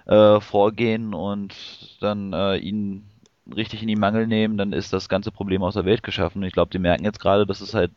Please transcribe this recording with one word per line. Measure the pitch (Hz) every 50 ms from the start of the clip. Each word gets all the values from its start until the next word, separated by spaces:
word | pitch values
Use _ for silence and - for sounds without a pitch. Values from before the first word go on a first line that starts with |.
| _
äh, | - - 107 107 104 104 104
vorgehen | 104 - - 104 101 107 107 - 120 113 110 110 113 110 101
und | 82 87 101 101 101 101 95 - - - - - - - - - _
dann, | - 104 104 104 101 98 92
äh, | 80 98 98 95
ihn | 90 - 92 101 107 104 101 98 95 104 - _ _ _ _ _ _ _ - -
richtig | 98 110 110 - 107 110
in | 113
die | 107
Mangel | 107 104 98 107 113 113
nehmen, | 113 113 110 110 107 110
dann | 101 101 101 95
ist | 69 101 - -
das | 95 - -
ganze | - 95 101 113
Problem | - - 104 101 92 95 101
aus | - 101
der | 104 87
Welt | 90 107 107 -
geschaffen. | - 95 - 92 85 - 98
Und | 98
ich | 92 90
glaub, | - 87 -
die | - 95
merken | 92 87 87 - 76
jetzt | 107 104 -
gerade, | - 98 98 101 107
dass | 98 98 -
es | 101 95 -
halt | 110 90 90 -